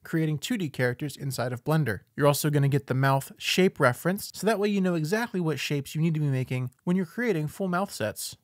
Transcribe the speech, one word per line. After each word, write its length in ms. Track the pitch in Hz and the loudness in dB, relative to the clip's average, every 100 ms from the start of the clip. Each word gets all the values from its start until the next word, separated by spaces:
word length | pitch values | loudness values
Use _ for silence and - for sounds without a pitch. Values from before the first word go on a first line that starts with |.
creating 360 | - 165 160 147 | -4 0 0 0
two 200 | - 247 | -2 -2
D 100 | 151 | -2
characters 480 | - 123 120 147 - | 0 0 0 -6 -6
inside 360 | 143 127 120 | -6 -4 -4
of 100 | 120 | -4
Blender. 380 | - 156 123 95 - - | 0 2 2 -2 -6 2
You're 100 | 143 | 4
also 240 | 143 151 | 4 2
gonna 160 | 147 139 | 2 4
get 220 | 139 - | 2 0
the 60 | |
mouth 360 | 131 135 135 - - | 2 2 2 0 -8
shape 400 | - - 185 - | -2 4 2 4
reference, 540 | 131 123 165 202 - | 2 2 -2 -4 -6
so 140 | - 196 | -4 0
that 100 | 202 | 0
way 80 | 208 | 0
you 140 | 202 | 2
know 160 | 185 170 | 2 0
exactly 420 | 156 214 233 185 | 0 -2 -2 -2
what 220 | 160 143 | -2 -2
shapes 340 | - 143 139 | -2 -4 -4
you 60 | 156 | 0
need 140 | 165 | 0
to 60 | 156 | 2
be 60 | 147 | 0
making 460 | 131 127 127 127 - | 0 -2 -4 -6 -6
when 140 | - 180 | -2 -2
you're 100 | 180 | -2
creating 400 | - 240 165 151 | -4 -2 0 -2
full 220 | - 190 | -4 -2
mouth 240 | 175 202 | -2 -2
sets. 440 | - 107 - - - | -4 -6 -6 -10 -12